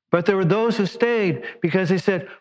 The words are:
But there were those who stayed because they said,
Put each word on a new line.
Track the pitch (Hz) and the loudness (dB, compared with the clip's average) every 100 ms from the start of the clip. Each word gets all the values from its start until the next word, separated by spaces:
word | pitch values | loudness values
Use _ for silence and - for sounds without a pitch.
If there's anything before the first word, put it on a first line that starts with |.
| _ | _
But | 170 170 | 0 2
there | 196 | 2
were | |
those | 175 208 233 220 | 2 2 2 0
who | 190 | -2
stayed | - 233 233 190 131 - - | 0 0 2 0 -2 -8 -6
because | 170 185 170 | -2 0 0
they | 185 | 0
said, | - 185 - - | 0 -2 -6 -18